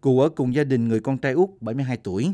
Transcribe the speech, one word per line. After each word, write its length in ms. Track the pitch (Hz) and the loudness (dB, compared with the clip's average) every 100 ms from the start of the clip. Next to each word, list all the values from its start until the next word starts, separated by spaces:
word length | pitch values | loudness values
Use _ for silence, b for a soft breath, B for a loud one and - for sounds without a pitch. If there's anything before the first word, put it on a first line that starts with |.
Cụ 180 | 139 127 | 4 4
ở 100 | 147 | 2
cùng 260 | 160 131 127 | 0 -2 0
gia 80 | |
đình 240 | 143 131 117 | 0 0 2
người 120 | 110 | 0
con 180 | 110 135 | -2 -4
trai 160 | 139 | -2
út 160 | 131 190 196 | 0 0 -2
bảy 140 | 110 123 | -8 -4
mươi 80 | |
hai 140 | 131 120 | -4 -4
tuổi. 360 | - 95 151 | -4 -2 -2